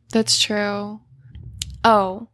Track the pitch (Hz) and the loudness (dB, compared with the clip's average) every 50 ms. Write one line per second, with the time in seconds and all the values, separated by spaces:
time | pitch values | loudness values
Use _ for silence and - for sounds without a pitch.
0 | _ _ - 226 220 - - - - - 214 208 208 202 202 202 208 208 208 214 | _ _ -2 -2 0 2 2 0 2 0 0 -2 -2 -2 -4 -6 -8 -8 -10 -14
1 | _ _ - _ - - - - - - - - - - - - - 226 220 208 | _ _ -20 _ -20 -20 -20 -18 -18 -16 -12 -10 -10 -10 -10 2 4 6 6 6
2 | 196 185 185 208 233 - | 4 2 -2 -8 -12 -16